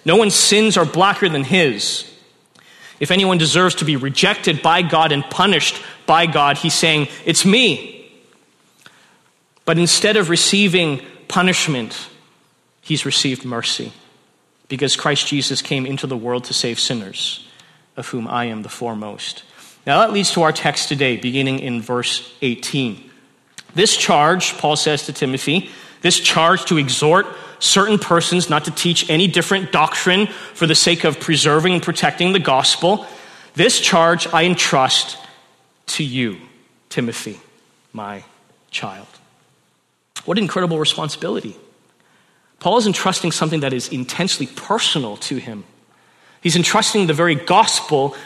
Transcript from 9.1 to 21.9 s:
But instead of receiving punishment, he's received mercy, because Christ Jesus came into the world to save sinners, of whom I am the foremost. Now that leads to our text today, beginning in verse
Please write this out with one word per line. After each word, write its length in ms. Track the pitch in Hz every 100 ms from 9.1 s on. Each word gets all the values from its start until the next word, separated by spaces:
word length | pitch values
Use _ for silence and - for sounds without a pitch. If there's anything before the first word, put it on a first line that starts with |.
| _ _ _ _ _ -
But 120 | 165
instead 380 | 170 - 208 214
of 140 | 165
receiving 760 | 175 - 196 202 180 160 135 - - -
punishment, 800 | 185 185 - - 131 110 - - - _ _ _ _ _ _
he's 240 | - 151
received 400 | 139 - 139 127
mercy, 480 | 127 117 - - 113 - _ _ _ _ _ _ -
because 280 | 135 139 -
Christ 300 | 156 139 -
Jesus 340 | 147 131 135
came 240 | - 139
into 220 | 131 139 139
the 100 | 123
world 280 | 117 123
to 100 | 120
save 260 | - 123 113
sinners, 680 | - 120 95 - - - - - _ _ _ -
of 120 | -
whom 200 | 123 113
I 180 | 120 120
am 160 | 110
the 60 | 98
foremost. 720 | - 120 107 107 104 - - - - - - 139
Now 140 | 151
that 120 | 220
leads 200 | 202 180
to 100 | 175
our 100 | 156
text 360 | 151 147 143 -
today, 280 | 143 135 110
beginning 440 | 127 135 135 135
in 200 | 135 120
verse 500 | 110